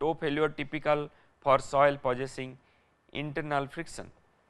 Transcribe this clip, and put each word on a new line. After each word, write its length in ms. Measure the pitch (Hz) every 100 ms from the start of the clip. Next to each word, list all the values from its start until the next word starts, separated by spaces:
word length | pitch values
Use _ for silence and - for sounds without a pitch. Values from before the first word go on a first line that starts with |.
toe 140 | 151
failure 340 | 165 160 143 156
typical 600 | 151 143 156 151 147 147 - _ _
for 180 | 139 135
soil 380 | - 139 143 143
possessing 640 | 135 123 135 - 131 131 _ _ _ _ _
internal 540 | - 151 143 151 143 139
friction. 440 | - 165 - 92 - _ _ _